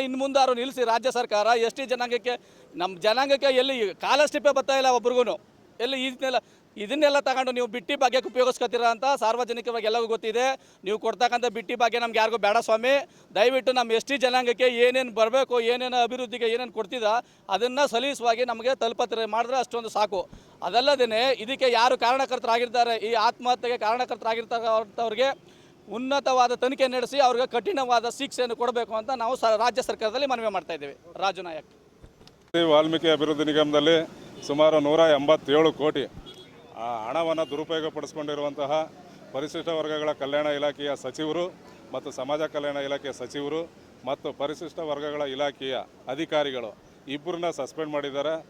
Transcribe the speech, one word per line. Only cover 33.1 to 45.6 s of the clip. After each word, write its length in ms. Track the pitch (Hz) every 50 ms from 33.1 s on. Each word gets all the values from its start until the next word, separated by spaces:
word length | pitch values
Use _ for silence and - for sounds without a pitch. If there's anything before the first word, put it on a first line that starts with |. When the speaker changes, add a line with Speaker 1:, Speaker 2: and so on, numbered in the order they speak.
| 156
Speaker 2:
ಅಭಿವೃದ್ಧಿ 280 | 139 151 151 156 143 151
ನಿಗಮದಲ್ಲಿ 520 | 151 147 151 151 151 147 147 147 160 165 160 165 - - - - - - - -
ಸುಮಾರು 340 | - 143 147 156 156 156 151 143
ನೂರ 140 | 143 151 165 165 160 151
ಎಂಬತ್ತೇಳು 560 | 135 143 143 156 151 - 135 139 151 160 160 -
ಕೋಟಿ 320 | - 143 151 147 147 123 95 - - - - - - - - - - - - - 107 113
ಆ 240 | 120 120 113 107 117
ಹಣವನ್ನು 420 | 135 160 170 160 160 160 160 131
ದುರುಪಯೋಗ 380 | 139 147 156 156 165 160 156 156 147
ಪಡಿಸ್ಕೊಂಡಿರುವಂತಹ 760 | 151 147 139 - 156 147 147 147 143 147 147 139 147 143 135 151 156 160 151 - - - - - - - - -
ಪರಿಶಿಷ್ಟ 340 | 131 151 147 170 - - 165
ವರ್ಗಗಳ 440 | 165 156 156 151 156 151 151 151 147
ಕಲ್ಯಾಣ 340 | - 135 139 143 147 151
ಇಲಾಖೆಯ 440 | 151 147 143 147 147 139 - 143 143 139 131 -
ಸಚಿವರು 420 | 131 127 - 156 151 156 170 175 185 - - - - - - - - -
ಮತ್ತು 140 | 127 117 147
ಸಮಾಜ 320 | 123 - 127 135 147 151 156 151 -
ಕಲ್ಯಾಣ 220 | 151 143 143 139 143 139
ಇಲಾಖೆಯ 260 | 139 143 139 143 139 131
ಸಚಿವರು 480 | - 127 117 - 147 143 143 151 160 170 160 - - - - - - - 127
ಮತ್ತು 240 | 143 - - 151 127 -
ಪರಿಶಿಷ್ಟ 380 | 143 143 156 - 175 151 - 180 165 151
ವರ್ಗಗಳ 320 | 147 143 147 147 147 147 147 139 131
ಇಲಾಖೆಯ 420 | 131 147 143 135 -